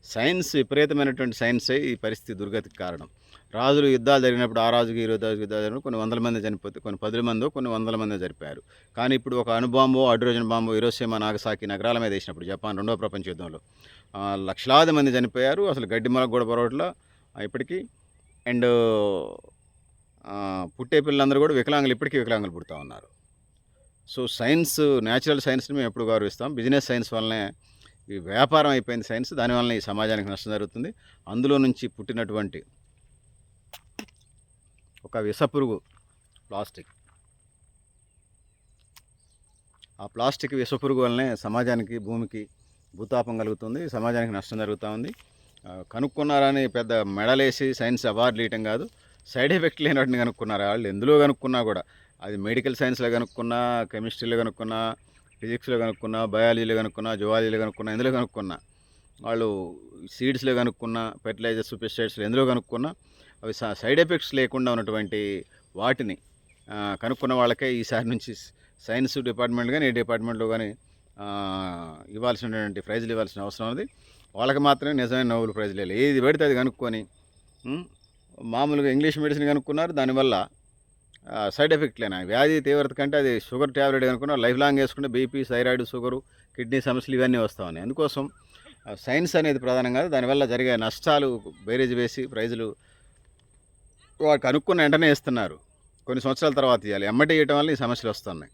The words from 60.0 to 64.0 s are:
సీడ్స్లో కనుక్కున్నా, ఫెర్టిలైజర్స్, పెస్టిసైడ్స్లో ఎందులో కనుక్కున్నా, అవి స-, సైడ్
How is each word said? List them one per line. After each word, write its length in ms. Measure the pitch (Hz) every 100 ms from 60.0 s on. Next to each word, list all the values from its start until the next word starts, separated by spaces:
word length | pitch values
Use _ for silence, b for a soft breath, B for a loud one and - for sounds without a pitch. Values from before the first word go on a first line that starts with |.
| 90
సీడ్స్లో 420 | - 127 131 131
కనుక్కున్నా, 580 | 123 123 - 117 113 113 -
ఫెర్టిలైజర్స్, 480 | 110 107 113 113 107
పెస్టిసైడ్స్లో 520 | 104 110 - 113 -
ఎందులో 220 | 104 123 131
కనుక్కున్నా, 480 | 123 - 117 147 175 b b b b
అవి 80 | 113
స-, 180 | 107 117
సైడ్ 280 | 101 113 147